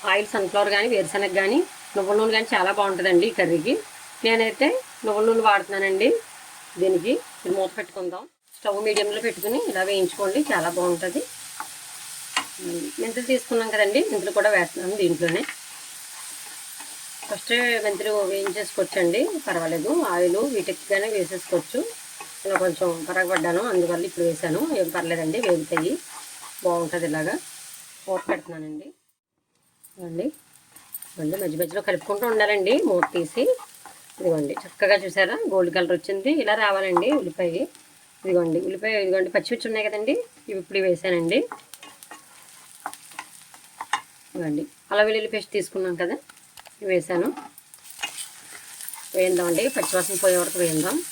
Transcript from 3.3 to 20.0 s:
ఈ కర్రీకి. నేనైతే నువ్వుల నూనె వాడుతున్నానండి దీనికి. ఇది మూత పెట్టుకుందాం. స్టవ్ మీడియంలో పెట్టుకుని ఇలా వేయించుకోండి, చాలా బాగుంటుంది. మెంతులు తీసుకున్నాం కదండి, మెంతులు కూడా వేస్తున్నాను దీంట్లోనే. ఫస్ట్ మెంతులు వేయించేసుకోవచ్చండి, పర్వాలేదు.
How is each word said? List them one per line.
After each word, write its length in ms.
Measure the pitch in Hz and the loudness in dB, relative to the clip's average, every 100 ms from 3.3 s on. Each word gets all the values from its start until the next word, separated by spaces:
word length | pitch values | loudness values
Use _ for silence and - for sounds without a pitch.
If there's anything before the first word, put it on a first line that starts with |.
ఈ 40 | 220 | 2
కర్రీకి. 360 | 170 165 185 392 - - - - | 2 2 2 -2 -4 -18 -18 -2
నేనైతే 440 | 226 226 226 220 285 508 - - | 2 4 2 2 2 2 -6 -6
నువ్వుల 200 | 220 208 220 | -2 2 4
నూనె 140 | 226 220 | 6 6
వాడుతున్నానండి 600 | 202 180 196 196 190 240 453 - - - - - 175 | 6 2 0 2 4 4 4 -2 -18 -18 -20 -16 0
దీనికి. 320 | 185 180 190 349 - - | 2 4 2 0 -2 -10
ఇది 100 | 185 190 | -2 0
మూత 120 | 185 - | 0 -4
పెట్టుకుందాం. 440 | 180 196 180 180 262 _ _ - | -10 -8 -8 -8 -14 _ _ -6
స్టవ్ 240 | 214 202 220 | -2 0 2
మీడియంలో 340 | 208 208 214 233 | 2 0 0 -2
పెట్టుకుని 340 | 180 208 247 453 | -2 -2 0 0
ఇలా 120 | 196 190 | 0 0
వేయించుకోండి, 500 | 196 185 - 196 233 294 | 2 0 0 0 2 2
చాలా 180 | 196 165 175 | 0 0 0
బాగుంటుంది. 440 | 180 170 185 285 - - - - - - - - - - - - - - - 170 156 - | 0 0 0 -4 -6 -12 -14 -14 -14 -14 -16 -16 -14 -14 -6 -6 -6 -8 -6 -6 -6 -4
మెంతులు 240 | 226 233 247 | -4 -4 0
తీసుకున్నాం 380 | 254 - 233 220 | 0 2 -2 0
కదండి, 280 | 214 202 240 427 | 2 4 4 2
మెంతులు 240 | 220 180 196 | 0 0 4
కూడా 120 | 202 196 | 4 4
వేస్తున్నాను 400 | 170 - 180 208 | 2 -4 -6 0
దీంట్లోనే. 420 | 175 160 165 180 294 - - - - - - - - - - - - - - - - - - | 2 2 0 0 -2 -10 -16 -16 -16 -16 -16 -14 -14 -14 -14 -14 -16 -14 -14 -14 -16 -14 -10
ఫస్ట్ 260 | 196 - 240 247 233 | -8 -2 0 2 2
మెంతులు 280 | 208 190 208 208 190 | 0 -2 0 0 0
వేయించేసుకోవచ్చండి, 880 | 196 196 190 196 - 180 196 170 196 359 359 - | -2 -2 -4 -4 -2 0 2 2 4 0 -2 -2
పర్వాలేదు. 460 | 175 165 165 185 339 | -2 0 0 2 2